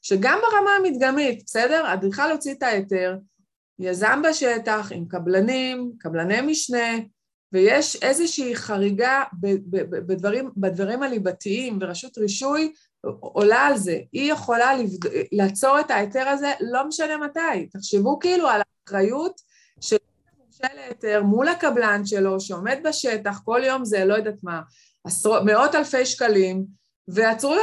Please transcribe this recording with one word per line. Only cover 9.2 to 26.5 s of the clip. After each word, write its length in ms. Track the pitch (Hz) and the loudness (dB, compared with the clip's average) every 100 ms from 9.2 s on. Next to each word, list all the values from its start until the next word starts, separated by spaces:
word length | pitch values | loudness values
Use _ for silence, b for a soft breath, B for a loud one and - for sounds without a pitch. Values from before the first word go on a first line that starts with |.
| 269 175 | -2 -4
ב-, 360 | 196 196 196 185 | -2 -2 -2 -4
ב-, 140 | 170 | -4
ב-, 160 | 175 175 | -6 -4
בדברים, 440 | 185 196 226 262 196 | -2 -2 -2 -4 -2
בדברים 460 | 190 170 196 240 | -2 -2 -4 -2
הליבתיים, 760 | 277 233 185 180 208 208 254 202 | -4 -2 -4 -4 -4 -4 -4 -6
ורשות 380 | 180 175 262 - | -6 -8 -12 -4
רישוי 540 | 208 202 269 294 311 b b _ 208 202 | -2 -2 -2 0 -2 b b _ -10 -10
עולה 460 | - - 208 233 285 | -8 2 4 6 4
על 100 | 247 | 2
זה, 220 | 190 160 - | 0 -4 -6
היא 200 | - 285 | -4 -2
יכולה 420 | 302 - 233 247 | -2 0 2 4
לבד-, 340 | 269 220 180 175 - - | 2 0 -4 -4 -4 -2
לעצור 480 | 202 196 196 262 277 | 2 2 2 2 4
את 100 | 302 | 2
ההיתר 380 | 208 202 262 262 | 0 0 -2 0
הזה, 240 | 277 285 277 | 0 -2 -2
לא 280 | 233 247 294 | -2 -2 -2
משנה 280 | 311 311 302 | -4 -4 -4
מתי. 500 | 294 302 330 220 - | -6 -4 -2 -2 -6
תחשבו 460 | 196 202 202 208 285 | -12 -2 0 2 2
כאילו 300 | 359 359 311 | 2 2 4
על 120 | 214 202 _ _ | 2 0 _ _
האחריות 540 | 196 196 262 349 381 _ b b b | 0 0 0 -4 -8 _ b b b
של 160 | - 214 _ _ _ _ | 0 0 _ _ _ _
מורשה 360 | _ _ 262 | _ _ -8
להיתר 480 | 285 262 240 220 208 | -8 -16 -8 0 2
מול 260 | 202 214 285 | 4 4 4
הקבלן 580 | 349 311 240 220 202 202 | 2 2 2 2 2 0
שלו, 340 | 202 190 190 | 0 2 0
שעומד 380 | 196 175 208 269 | -4 -8 -4 -2
בשטח, 560 | 320 311 262 220 202 202 | -2 -2 -2 -2 -4 -6
כל 180 | - 233 | -2 0
יום 200 | 262 262 | 2 0
זה, 200 | 240 202 | 0 2
לא 100 | 190 | 2
יודעת 280 | 214 214 208 | 2 -2 -8
מה, 180 | 180 165 160 b b b | -8 -10 -10 b b b
עשרות, 380 | - - 214 220 | -8 -2 0 2
מאות 300 | 202 214 285 | 4 4 4
אלפי 320 | 302 294 262 254 | 2 0 0 -2
שקלים, 580 | - 240 208 185 | 0 2 4 2